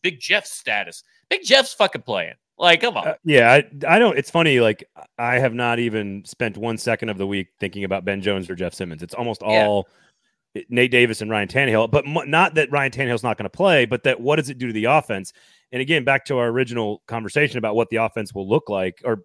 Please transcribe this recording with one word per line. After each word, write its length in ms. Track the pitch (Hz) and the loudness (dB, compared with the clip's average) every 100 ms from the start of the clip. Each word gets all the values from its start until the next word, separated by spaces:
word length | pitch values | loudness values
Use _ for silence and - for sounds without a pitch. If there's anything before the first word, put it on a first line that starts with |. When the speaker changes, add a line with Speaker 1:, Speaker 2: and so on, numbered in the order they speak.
Speaker 1:
Big 180 | 185 143 | -8 -6
Jeff's 300 | - 202 - | -2 -2 -4
status?" 520 | - - 104 87 - _ _ - | -12 -4 -4 -4 -12 _ _ -8
Big 140 | 370 | -6
Jeff's 300 | 285 269 262 | 2 2 2
fucking 300 | - 196 - | 0 -2 -2
playing. 300 | - 101 82 - _ - | -6 -6 -6 -12 _ 0
Like, 240 | 175 170 | 4 4
come 140 | 240 143 | 2 -2
on. 100 | 151 | -4
Speaker 2:
Uh, 40 | - | -6
yeah, 280 | 160 139 117 | 4 6 8
I, 140 | 139 - 143 151 | 6 4 -6 2
I 120 | 190 | 4
don't, 180 | 233 147 | 4 2
it's 140 | - | -2
funny, 300 | 170 165 127 | 0 4 4
like, 220 | 113 107 - - - - | 4 0 -8 -20 -20 -6
I 180 | 120 123 | 0 2
have 160 | 131 | 0
not 240 | 117 120 117 | 0 -2 0
even 440 | 117 107 101 98 - | -2 -2 -4 -8 -12
spent 320 | - 117 101 | -6 -6 -4
one 200 | 117 113 | -6 -4
second 300 | - 110 113 | -2 -2 -2
of 80 | 95 | -4
the 80 | 98 | -4
week 220 | 101 92 - | -4 -6 -8
thinking 240 | 98 101 | -8 -6
about 200 | 95 98 | -4 -4
Ben 160 | 90 98 | -4 -6
Jones 280 | 98 98 90 | -4 -6 -6
or 60 | 90 | -6
Jeff 180 | 90 | -8
Simmons. 300 | - 92 78 | -6 -10 -10
It's 100 | 87 | -12
almost 280 | - 120 107 101 | -8 -8 -6 0
Speaker 1:
Yeah. 220 | 110 107 | 4 4
Speaker 2:
all 200 | 104 95 _ _ _ _ _ _ 107 - | 2 -2 _ _ _ _ _ _ -14 -4
Nate 200 | 120 123 | 2 4
Davis 320 | 123 120 110 | 4 4 2
and 80 | 107 | -4
Ryan 180 | 110 98 | -2 0
Tannehill, 420 | 135 135 110 117 | 0 2 2 2
but 160 | 143 143 | 0 0
mo-, 160 | 156 | -4
not 320 | 143 160 185 156 | 0 2 2 2
that 160 | 131 | 0
Ryan 200 | 143 135 | 0 -2
Tannehill's 300 | 127 131 117 | -2 -2 -2
not 160 | 117 107 | -2 -4
gonna 100 | 104 | -6
play, 380 | - 190 156 117 | -2 2 2 2
but 160 | 123 135 | 0 -2
that 140 | 120 | -2
what 180 | 123 156 | 0 0
does 120 | 123 | 0
it 80 | 131 | -6
do 80 | 123 | -6
to 80 | |
the 120 | 110 113 | -2 2
offense? 480 | 151 - 98 95 - _ _ _ | 2 0 -6 -8 -18 _ _ _
And 120 | 127 | -8
again, 200 | 135 160 | -2 0
back 220 | 127 135 - | 2 0 0
to 140 | 131 | -2
our 80 | 120 | 0
original 560 | 120 123 120 107 104 - | 0 -2 -2 -4 -6 -8
conversation 540 | 117 107 147 143 127 | -8 -6 -2 -2 -2
about 160 | 110 110 | -2 0
what 160 | 113 | 0
the 60 | 110 | 0
offense 360 | 110 113 101 | -2 -4 -10
will 160 | 98 95 | -8 0
look 180 | 139 - | 0 0
like, 300 | 101 92 - 123 | -2 -2 -4 -4
or, 180 | 110 | -6